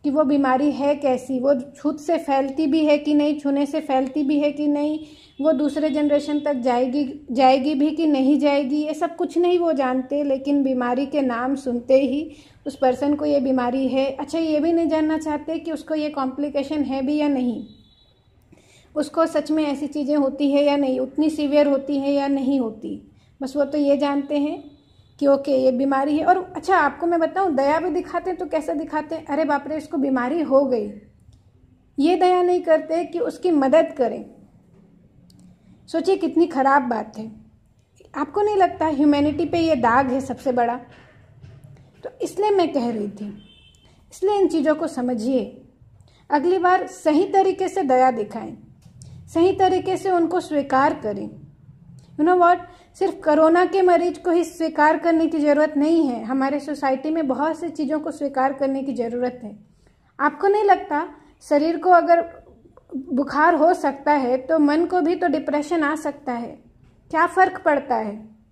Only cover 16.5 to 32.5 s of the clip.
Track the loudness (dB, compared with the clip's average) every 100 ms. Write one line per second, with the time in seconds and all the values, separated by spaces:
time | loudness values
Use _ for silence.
16.5 | -4 -4 -4 -2 -2 -2 0 0 0 -2
17.5 | -4 -10 -20 _ _ _ _ _ _ _
18.5 | _ _ _ _ -6 -4 0 0 0 -2
19.5 | -2 -2 -4 -6 -6 -2 0 0 0 0
20.5 | 2 2 2 0 -2 -4 -2 -2 0 0
21.5 | 2 4 0 -2 -4 0 0 0 -2 0
22.5 | 0 -2 -8 -12 -12 -14 _ _ _ -6
23.5 | -2 -2 0 2 2 0 -2 -2 -2 -2
24.5 | -6 -14 -20 _ _ _ _ 2 2 2
25.5 | 2 2 2 0 0 0 0 2 2 0
26.5 | -8 0 2 2 0 -2 0 0 0 -2
27.5 | 0 0 0 -2 -4 -4 -6 -6 -6 -4
28.5 | -4 -4 -6 -4 -6 -6 -10 -6 -2 0
29.5 | -2 -2 -8 -6 -2 0 0 -2 -2 2
30.5 | 2 4 -2 -4 -12 -20 _ -20 _ _
31.5 | _ _ _ _ 0 2 4 4 4 2